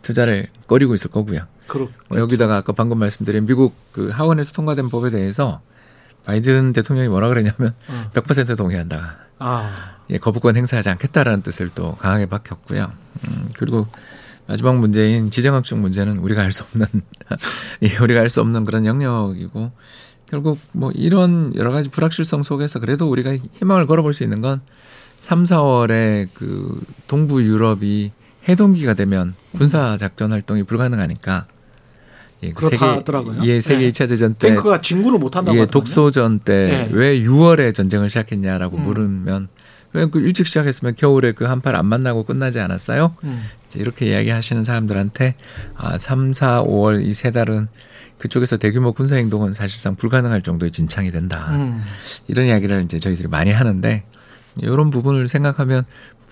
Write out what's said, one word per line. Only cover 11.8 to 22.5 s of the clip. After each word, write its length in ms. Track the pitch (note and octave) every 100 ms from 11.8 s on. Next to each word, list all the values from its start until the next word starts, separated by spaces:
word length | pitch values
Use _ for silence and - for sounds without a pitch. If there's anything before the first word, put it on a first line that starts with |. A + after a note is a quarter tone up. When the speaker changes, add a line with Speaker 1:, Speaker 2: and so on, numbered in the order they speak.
| E2+ E2+
Speaker 1:
강하게 300 | F#2+ G#2 G2
밝혔고요. 640 | G#2 - - - G2 G2+ - - - -
음, 220 | - - A#2
그리고 300 | - A#2 G#2+ - - - - - -
마지막 320 | G#2+ B2 B2+
문제인 540 | A2 G#2+ G#2+ A2+ G#2+
지정학적 480 | G#2 B2+ C3+ B2 A2
문제는 400 | G2 F#2+ G2+ G2+
우리가 240 | F#2 G#2+
알 80 | F#2+
수 100 | G2
없는, 220 | - A2+ G#2+ G#2 - - - -
<laughs> 440 | - - - -
예, 140 | A2 G#2
우리가 220 | A#2+ A#2
알 80 | A#2
수 120 | A#2
없는 240 | A2+ A2+ G#2+
그런 200 | A2 A2
영역이고, 840 | B2+ C#3 A#2+ G2+ F#2 F#2 G#2+ A2+ B2 - - - _ _
결국 300 | D3 D3+ D3+ -
뭐, 180 | - C3
이런 640 | - D3 F#3+ F3+ E3+ D3+ -
여러 160 | A#2
가지 180 | C#3 C#3
불확실성 540 | C#3+ D#3+ D#3+ D#3+ D3
속에서 360 | C#3+